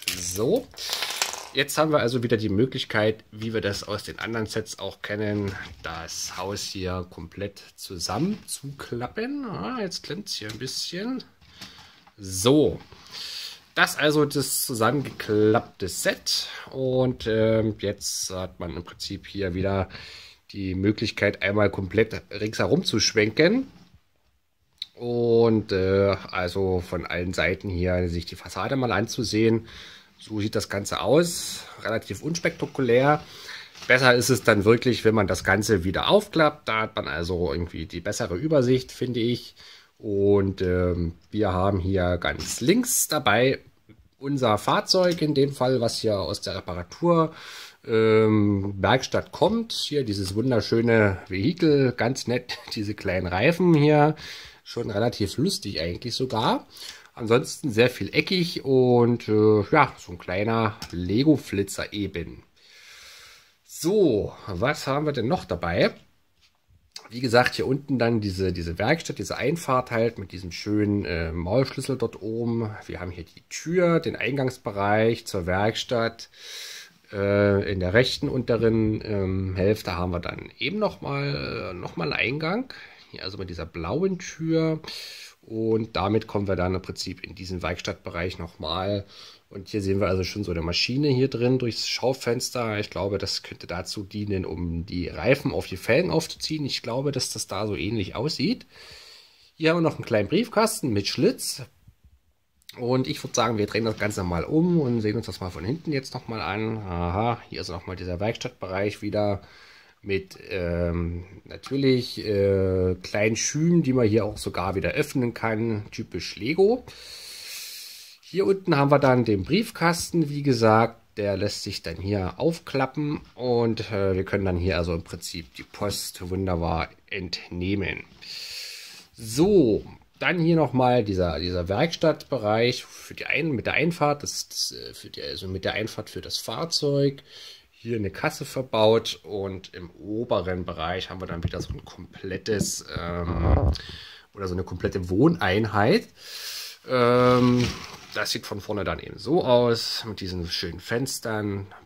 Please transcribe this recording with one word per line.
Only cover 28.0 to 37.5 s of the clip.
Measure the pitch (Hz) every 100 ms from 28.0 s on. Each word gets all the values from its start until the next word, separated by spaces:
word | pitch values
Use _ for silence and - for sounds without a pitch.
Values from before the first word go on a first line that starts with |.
| 90
sich | 85 85
die | -
Fassade | - 95 104 135
mal | 127
anzusehen. | 98 113 - 104 104 113 110 113 - - - - _
So | - 107
sieht | 104 110
das | -
Ganze | 98 - -
aus. | 92 139 175 - - - - -
Relativ | - 110 - 95
unspektakulär. | 139 170 170 - 139 - 127 120 139 147 - - - - - - -
Besser | 127 131 123
ist | 120
es | 120
dann | - 104 98
wirklich, | 117 127 110 110
wenn |
man | 110 98
das | 92
Ganze | - 101 104 104
wieder | 87 82 -
aufklappt. | 190 202 165 151 - -
Da | 110
hat | 110 -
man | 104
also | 73 85 90 87